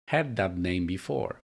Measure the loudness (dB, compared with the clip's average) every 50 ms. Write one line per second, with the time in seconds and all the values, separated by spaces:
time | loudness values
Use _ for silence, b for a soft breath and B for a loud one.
0 | _ 0 0 2 2 0 0 0 0 0 0 0 0 2 2 2 2 0 -2 -4
1 | -4 -2 -2 -2 -2 -2 -6 -8 _ _